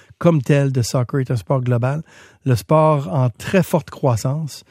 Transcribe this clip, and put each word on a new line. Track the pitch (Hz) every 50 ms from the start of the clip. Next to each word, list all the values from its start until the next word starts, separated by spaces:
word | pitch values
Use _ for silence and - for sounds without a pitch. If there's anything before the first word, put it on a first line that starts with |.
| _ _ - _
comme | - 170 170 151
tel | 123 - 151 143 139 139 131
de | 131
soccer | 117 - - 135 120 - - 143
est | 131 -
un | 131 117
sport | - - 143 135
global, | 127 123 123 120 120 127 139 156 160 - - - - - _ _ _
le | 135 127 104
sport | - - 160 156 156 156 156 143 139 175 -
en | 139 127 123
très | - - - - - 190 165
forte | - - 165 - -
croissance. | - - - 139 120 107 - 135 135 156 160 139 - - - _